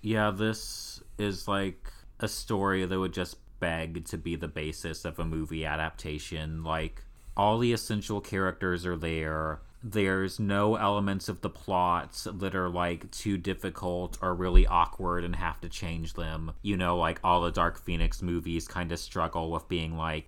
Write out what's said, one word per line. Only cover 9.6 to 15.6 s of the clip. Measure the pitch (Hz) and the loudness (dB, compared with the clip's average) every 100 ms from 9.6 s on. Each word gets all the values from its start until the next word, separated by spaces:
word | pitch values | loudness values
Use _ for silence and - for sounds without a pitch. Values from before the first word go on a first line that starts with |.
| - - 117 | -10 -14 -4
There's | 107 95 95 95 - | 2 4 4 0 0
no | 101 101 107 - | 0 4 4 4
elements | 101 101 101 98 - | 2 2 2 0 -4
of | 90 | -6
the | 98 | -6
plot | - - 92 87 87 67 - - | -6 0 2 4 2 0 -8 -8
that | 87 95 | -4 -2
are, | 95 90 | 0 0
like, | 87 87 85 - | 0 0 -2 -8
too | - 104 95 | -6 -2 -2
difficult | 95 92 95 - 90 87 90 - | -2 -4 -4 -4 -2 -2 -4 -2
or | 92 | 0
really | 90 90 90 90 | 2 10 10 10
awkward | 87 85 - 90 87 | 8 6 4 0 2
and | 87 85 | 0 0
have | 85 - | -2 -4